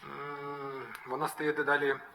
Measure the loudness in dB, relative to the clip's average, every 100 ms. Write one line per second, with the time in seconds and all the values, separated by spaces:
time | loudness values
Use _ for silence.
0 | -8 -6 -6 -4 -4 -4 -4 -4 -6 -10
1 | -4 0 0 2 2 4 4 6 4 2
2 | -2